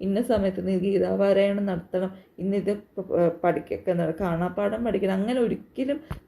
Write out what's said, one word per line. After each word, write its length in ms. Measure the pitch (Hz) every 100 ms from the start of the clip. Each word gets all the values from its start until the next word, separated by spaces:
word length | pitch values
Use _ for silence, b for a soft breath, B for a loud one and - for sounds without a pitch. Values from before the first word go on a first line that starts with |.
ഇന്ന 220 | 190 196
സമയത്ത് 420 | 240 214 196 190 185
നീ 80 | 185
ഗീതാപാരായണം 880 | 196 190 185 190 196 196 202 202 202
നടത്തണം, 440 | 175 - 185 185 185 B -
ഇന്നിത് 340 | 185 196 196 208 -
പ-, 180 | - 185
പ-, 240 | - 170 170
പഠിക്കൊക്കെ 560 | 175 156 - - -
എന്താണ്, 220 | 175 160 165
കാണാപ്പാഠം 640 | 185 165 180 180 202 220
പഠിക്കണം, 300 | 233 196 196
അങ്ങനെ 260 | 190 214 254
ഒരിക്കലും 600 | 226 - - - 269 302 B B